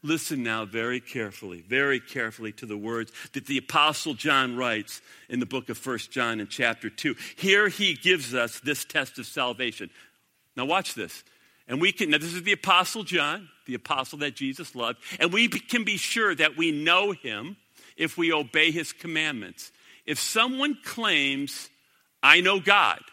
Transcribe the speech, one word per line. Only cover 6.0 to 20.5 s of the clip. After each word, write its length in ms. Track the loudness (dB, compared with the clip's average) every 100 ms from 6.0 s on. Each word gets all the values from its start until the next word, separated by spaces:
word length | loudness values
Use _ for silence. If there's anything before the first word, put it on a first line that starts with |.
| -6
John 300 | -2 -2 -2
in 80 | -6
chapter 400 | 0 0 0 -8
two. 280 | -4 -4 -4 -10 -6
Here 320 | 4 4 4
he 240 | 2 -2
gives 420 | 0 2 2 2
us 260 | -2 -2 -2
this 260 | -4 -4 -2
test 320 | -4 -4 -8
of 80 | -10
salvation. 640 | -4 -4 -2 -4 -4 -14 -16 -20 _ _ _ _ -8
Now 80 |
watch 300 | 0 0 0
this. 280 | -8 -8 -10 -20 _ _ _ _
And 140 | 0
we 100 | 0
can, 160 | 2 0
now 80 | 0
this 160 | 0
is 120 | -6
the 80 | -2
Apostle 520 | -2 4 4 4 -4
John, 460 | -4 -2 0 -4 -10 _ -10
the 80 |
apostle 420 | -10 -4 -4 -4 -6
that 140 | -8
Jesus 400 | -4 -6 -6 -12
loved, 280 | -6 -6 -6 -10 -2
and 160 | 0
we 140 | 4 2
be-, 120 | 0
can 240 | -2 -2
be 140 | -2 -2
sure 360 | -2 0 2
that 220 | 4 2 2
we 160 | 0
know 400 | 0 4 4 4
him 460 | -2 -6 -8 -8 -14 _ _ -20 -4
if 180 | -4 0
we 160 | 2
obey 380 | 2 2 4 4
his 240 | 2 -6
commandments. 760 | -10 -6 -2 -2 -4 -10 -14 -20 _ _ -18 -6
If 120 | -4
someone 580 | -2 2 2